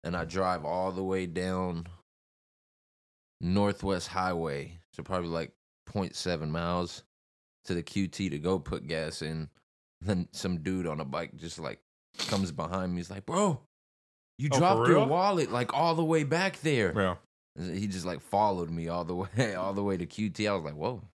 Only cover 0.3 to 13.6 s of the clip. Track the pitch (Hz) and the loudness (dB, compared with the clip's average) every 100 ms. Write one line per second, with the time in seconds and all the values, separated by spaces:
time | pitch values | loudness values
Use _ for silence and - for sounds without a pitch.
0.3 | 92 92 90 76 87 92 92 95 95 92 | 0 2 0 0 0 0 -2 0 0 -2
1.3 | 82 92 92 92 82 85 87 _ _ _ | -2 -2 0 -2 -4 -8 -16 _ _ _
2.3 | _ _ _ _ _ _ _ _ _ _ | _ _ _ _ _ _ _ _ _ _
3.3 | _ 85 98 101 98 98 92 - 95 92 | _ 0 2 2 0 -2 -2 -2 -2 0
4.3 | 87 82 71 80 85 _ - 76 92 87 | 0 -2 -4 -8 -14 _ -14 -6 -4 -2
5.3 | 82 80 _ _ _ - 107 92 - 90 | -4 -6 _ _ _ -8 -4 -4 -4 -4
6.3 | 85 78 82 85 87 87 - _ _ _ | -2 -2 -2 0 0 -2 -8 _ _ _
7.3 | _ _ _ - 87 80 98 95 - 98 | _ _ _ -4 -4 -2 -2 -2 -2 -4
8.3 | 73 82 95 73 92 71 80 80 - 78 | 0 0 0 -2 -8 -4 -4 -4 -6 -6
9.3 | 80 76 _ _ _ _ _ 92 92 85 | -6 -8 _ _ _ _ _ -2 0 -2
10.3 | - 95 87 78 95 85 76 71 71 82 | -4 -4 -2 -2 -2 -2 -4 -4 -6 -8
11.3 | 69 82 - 73 52 _ _ _ - - | -10 -12 -8 -10 -10 _ _ _ -8 -2
12.3 | 101 92 71 80 95 92 90 87 98 - | 0 0 -2 -4 -2 -2 -4 -4 -10 -2
13.3 | 170 208 143 | 2 2 0